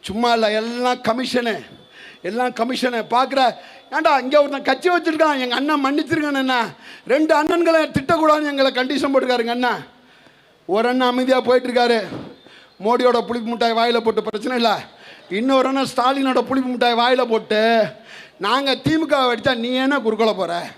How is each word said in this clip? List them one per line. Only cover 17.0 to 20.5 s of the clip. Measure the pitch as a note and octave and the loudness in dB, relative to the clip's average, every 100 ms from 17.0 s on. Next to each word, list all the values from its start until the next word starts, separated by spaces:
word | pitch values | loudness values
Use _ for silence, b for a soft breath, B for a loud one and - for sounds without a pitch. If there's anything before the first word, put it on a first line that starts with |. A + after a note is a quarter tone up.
| A#3+ C4 A#3+ | 2 2 2
போட்டு, | A3 A3 G#3+ A3 A#3 G3 - B B B B | -2 0 2 4 4 2 -2 B B B B
"நாங்க | G3 B3 C#4 | 0 0 0
திமுக | B3+ - D#4+ D#4 | -2 0 0 2
அடிச்சா | C#4+ C4 A#3 C4+ B3 | 2 2 0 -2 -2
நீ | A#3 B3+ | -2 -2
ஏன்னா | C4 C#4+ A3 | 0 0 -2
குறுக்கோல | G#3+ A3 F#3+ | 0 -2 -2
போற, | F3 | -4